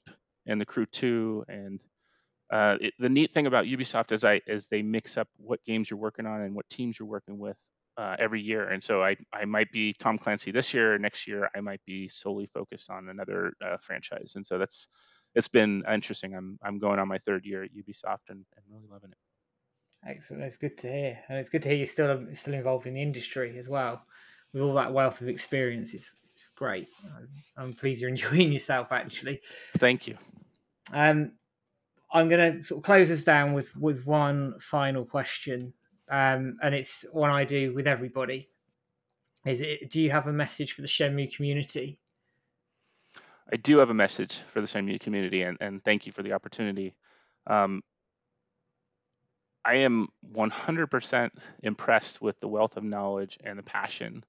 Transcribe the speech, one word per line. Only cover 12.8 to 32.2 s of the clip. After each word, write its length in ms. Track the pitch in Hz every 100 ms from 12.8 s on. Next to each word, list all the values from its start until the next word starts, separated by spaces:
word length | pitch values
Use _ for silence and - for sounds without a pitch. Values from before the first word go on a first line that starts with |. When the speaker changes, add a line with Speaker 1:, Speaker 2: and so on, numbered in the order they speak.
| -
Speaker 1:
on 180 | 92 92
another, 440 | 98 98 95 92 -
uh, 120 | 92 90
franchise. 560 | - - - - - 101
And 80 |
so 140 | 98 92
that's, 280 | 98 - - _ - _ _
it's 140 | 117 -
been 360 | 120 107 98 107
interesting. 420 | 110 - 104 95
I'm, 240 | 95 92 101
I'm 160 | 101 101
going 180 | 104 98
on 80 | 98
my 120 | 95
third 260 | - 95
year 180 | 101 95
at 80 | 95
Ubisoft 600 | 101 104 - 98 98 -
and, 140 | 98 95 _
and 80 | 98
really 200 | 107 107
loving 200 | 101 98
it. 80 | _ _ _ _ _ _ _ _ _ 131
Speaker 2:
Excellent. 340 | 147 - 143
It's 140 | 135 -
good 200 | 143 -
to 120 | 123
hear. 300 | 143 139 113 -
And 100 | 135
it's 120 | 127
good 120 | 156
to 60 | 139
hear 80 | 147
you're 100 | 131
still, 400 | - 147 131 123
still 220 | 147 147
involved 320 | 139 127 127 127
in 60 |
the 80 | 131
industry 540 | 147 120 - 135 120 123
as 100 | 123
well. 340 | 139 120 120 _ - - - _
With 100 | 135
all 120 | 139
that 180 | 135 123
wealth 280 | 135 131 -
of 80 | 123
experience, 640 | 120 - 135 123 117 -
it's, 220 | 95 - - _
it's 160 | - - -
great. 320 | 127 95 - - 196 147
I'm, 120 | 123 139 - -
I'm 160 | 131
pleased 260 | 120 135 117
you're 100 | 127
<laughs> 60 | 127
enjoying 340 | - 156 165
yourself, 400 | 139 - 131 123
actually. 500 | 123 - - 131 139 - - - -
Speaker 1:
Thank 300 | 123 123 -
you. 80 | 104 - - _ _ _ _ -
Speaker 2:
Um, 400 | 143 151 151 143 - _ _ _ _ _ _ -
I'm 160 | 165